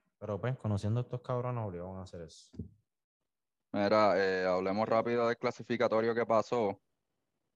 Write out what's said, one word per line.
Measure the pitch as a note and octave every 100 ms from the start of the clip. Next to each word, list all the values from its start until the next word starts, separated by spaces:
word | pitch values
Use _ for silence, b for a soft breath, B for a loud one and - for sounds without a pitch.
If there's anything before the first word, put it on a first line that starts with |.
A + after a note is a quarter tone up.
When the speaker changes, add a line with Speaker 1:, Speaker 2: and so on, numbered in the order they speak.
| _ -
Speaker 1:
pero | G#2 G2+
pues, | A2+ C3
conociendo | A2 G#2 G#2 A#2
a |
estos | B2 B2
cabrones, | - B2 B2 B2
obligado | G#2+ F2 F2+
van | F#2+
a |
hacer | F2+ F2+
eso. | E2 - - - - _ _ _ _ _ _ _ _ _ _
Speaker 2:
Mira, | G2+ G2+ G#2+ G#2 F#2
eh, | F#2+ F#2 F#2
hablemos | F#2 F#2+ G2+ A2
rápido | A2+ A2+ A#2+ A#2
del | A#2+
clasificatorio | B2 - A2+ A#2 A2+ A2 A2+
que | A#2 A2
pasó. | A2 - B2 G#2 G2 _ _ _ _ _ _ _